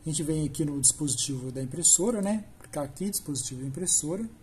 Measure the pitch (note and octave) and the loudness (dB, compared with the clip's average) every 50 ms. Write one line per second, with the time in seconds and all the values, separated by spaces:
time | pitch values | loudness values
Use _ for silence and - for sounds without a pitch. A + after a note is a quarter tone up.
0 | - E3 D3+ - D#3+ C#3+ D#3+ D#3 D#3 C#3+ - - D#3+ D3 C#3+ C#3 C3+ - - - | -4 -2 -2 -2 0 0 2 2 0 0 0 0 0 0 0 4 4 4 4 4
1 | D3+ C#3+ C3 - - - C#3 B2+ B2 C3 A#2+ C3 C3+ A#2 - E3+ E3 - - - | 0 0 0 0 0 -2 -2 -4 -4 -6 -4 -4 -4 -4 -4 2 6 6 6 6
2 | F3 A#3 - D#4 A#3+ G3 G#3+ G#3+ G3+ - - - - - - - - - - - | 6 2 2 2 2 2 0 0 -2 -8 -18 -20 -18 -8 -4 -4 -4 -4 -4 -4
3 | F3+ G3+ G3 - - - C#3+ B2+ - - C3 B2 C3+ C#3 C3+ E3+ F#3 F3 - - | -4 -2 -2 -4 -4 -4 -4 -4 -4 -6 -6 -6 -6 -6 -6 -4 0 2 2 2
4 | D3+ D3+ F3 G3 A3+ A3 - - | 2 0 -4 -4 -4 -8 -10 -16